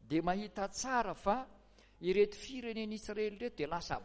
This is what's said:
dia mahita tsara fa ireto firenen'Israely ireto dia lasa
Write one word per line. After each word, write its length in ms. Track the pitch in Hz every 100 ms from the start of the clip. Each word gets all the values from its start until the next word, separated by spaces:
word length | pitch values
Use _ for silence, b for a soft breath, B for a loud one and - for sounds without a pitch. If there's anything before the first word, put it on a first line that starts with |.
| 113
dia 140 | 151
mahita 460 | 170 190 208 - 202
tsara 440 | - - 254 202
fa 320 | 160 196 226 262 - b b b b
ireto 360 | 170 190 208 -
firenen'Israely 960 | - 262 240 220 220 214 - 208 214 202
ireto 220 | 240 -
dia 100 | 147
lasa 320 | 170 - 131